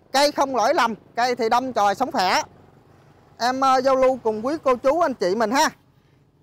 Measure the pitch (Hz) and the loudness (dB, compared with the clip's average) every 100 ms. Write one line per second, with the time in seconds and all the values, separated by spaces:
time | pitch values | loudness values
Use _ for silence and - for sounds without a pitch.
0 | _ 269 294 294 277 247 220 320 233 208 | _ 0 0 0 -2 0 0 2 0 -4
1 | - - 247 247 226 240 262 233 202 196 | -10 -4 -2 -2 0 0 0 0 0 0
2 | 254 247 185 254 - - - _ _ _ | -4 -2 0 0 -2 -12 -20 _ _ _
3 | _ _ _ - 233 262 269 262 269 262 | _ _ _ -6 -4 0 2 2 2 2
4 | 262 262 226 214 240 311 285 247 269 311 | 2 0 -4 -4 -4 -4 -2 0 0 0
5 | 330 247 180 208 214 269 311 - _ _ | 0 -2 -2 0 0 0 -2 -4 _ _
6 | _ _ _ _ | _ _ _ _